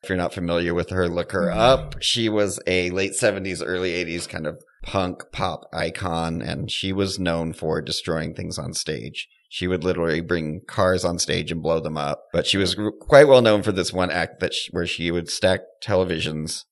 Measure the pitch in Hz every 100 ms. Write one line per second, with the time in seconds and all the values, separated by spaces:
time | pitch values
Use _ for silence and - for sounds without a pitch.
0 | - 92 87 - 87 85 85 85 85 92
1 | 87 87 85 95 87 87 120 131 143 -
2 | - 120 113 107 101 87 - 90 90 90
3 | 95 - 113 98 95 87 85 90 92 87
4 | 85 85 - 87 76 82 _ _ - 98
5 | 90 87 - - 95 78 - 82 85 -
6 | 95 82 82 82 - 73 117 - 95 95
7 | 98 95 90 82 82 80 82 80 71 -
8 | - 80 80 - 87 85 - 80 - 73
9 | - - - _ _ - 90 90 87 85
10 | 82 80 82 87 78 80 - - 92 92
11 | 87 85 - 87 78 82 78 82 78 78
12 | 73 71 - 85 82 95 92 98 107 -
13 | - 143 147 131 117 104 98 95 85 90
14 | 90 80 85 - 92 - - 87 85 -
15 | 85 85 82 - 92 92 - _ - 95
16 | 90 80 80 78 78 - -